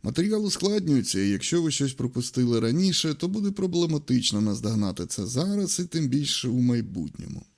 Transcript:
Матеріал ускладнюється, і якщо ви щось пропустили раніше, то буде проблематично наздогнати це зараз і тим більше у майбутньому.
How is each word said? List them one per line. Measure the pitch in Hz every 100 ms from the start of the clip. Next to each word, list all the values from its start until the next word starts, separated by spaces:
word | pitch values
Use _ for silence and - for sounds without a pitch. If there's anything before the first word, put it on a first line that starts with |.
Матеріал | 185 131 190 214
ускладнюється, | 214 - - 214 170 139 101 95
і | 98
якщо | 98 - 175
ви | 165
щось | 135 139
пропустили | 131 123 127 120 - 123 117
раніше, | 113 139 190 175 160
то | 151 175
буде | 202 202
проблематично | 196 190 175 170 151 147 127 - 104
наздогнати | 107 104 120 110 101 95 87
це | - 104
зараз | 123 180 202 190 -
і |
тим | 175 165 147
більше | 135 139 - 127
у | 123
майбутньому. | 123 120 101 98 76 - - - -